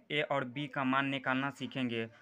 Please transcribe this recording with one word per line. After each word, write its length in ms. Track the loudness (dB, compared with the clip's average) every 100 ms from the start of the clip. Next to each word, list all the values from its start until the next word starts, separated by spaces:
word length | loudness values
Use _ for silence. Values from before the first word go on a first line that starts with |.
| -2
ए 100 | 0
और 200 | 2 0 0
बी 180 | -4 -4
का 160 | 0
मान 220 | 2 4 2
निकालना 440 | 0 2 2 0
सीखेंगे 560 | -2 -6 -2 -2 -2 -4 -8